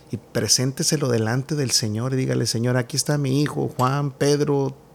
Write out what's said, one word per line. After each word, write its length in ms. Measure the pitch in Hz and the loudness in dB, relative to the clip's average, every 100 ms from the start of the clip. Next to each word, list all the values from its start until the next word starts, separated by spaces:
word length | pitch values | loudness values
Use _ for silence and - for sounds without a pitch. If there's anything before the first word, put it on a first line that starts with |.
| - | -12
y 60 | 107 | -12
presénteselo 920 | - 117 107 - 127 131 165 151 139 | -6 -4 0 2 0 0 0 0 2
delante 460 | 117 110 123 131 151 | 2 2 0 -2 -2
del 160 | 123 | 0
Señor 420 | - 110 107 127 | 0 0 -2 -2
y 20 | 131 | -2
dígale: 280 | 131 127 120 | 0 0 0
"Señor, 320 | 113 120 123 | 0 0 0
aquí 180 | 123 139 | -2 -4
está 220 | - 147 | -2 0
mi 240 | 139 135 | 0 0
hijo, 320 | 147 147 139 - | 0 -2 -4 0
Juan, 360 | 127 143 143 | 0 0 -4
Pedro, 600 | 131 143 147 143 143 135 135 - | 0 2 2 2 0 0 -6 -18